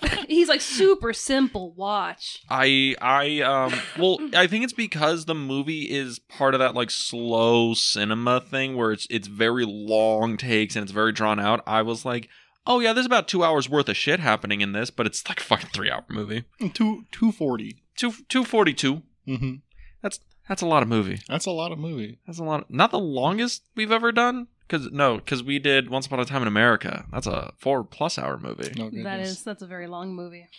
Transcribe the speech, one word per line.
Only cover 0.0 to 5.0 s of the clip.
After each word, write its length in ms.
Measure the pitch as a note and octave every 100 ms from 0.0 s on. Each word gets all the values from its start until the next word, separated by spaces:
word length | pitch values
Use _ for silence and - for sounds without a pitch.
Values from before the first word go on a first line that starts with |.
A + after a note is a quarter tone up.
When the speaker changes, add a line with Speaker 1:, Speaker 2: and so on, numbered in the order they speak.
| -
Speaker 1:
<laughs> 200 | - C#4
He's 200 | D#4+ F4
like, 140 | D4
"Super 500 | - C4 F#4+ F#4+ A#3
simple 600 | A3 - C4+ C4 G#3 F#3
watch." 680 | E3+ G3 G#3 F3 E3+ - - -
Speaker 2:
I, 460 | C3 C3+ C3+ C3+ B2+
I, 400 | B2 C#3 C#3+ D3+
um, 320 | C3 C3+ C3 B2 - E3
well, 180 | F#3 F#3 D4+
I 140 | F3 F3+
think 160 | A3
it's 100 | B3
because 520 | - G#3+ D3+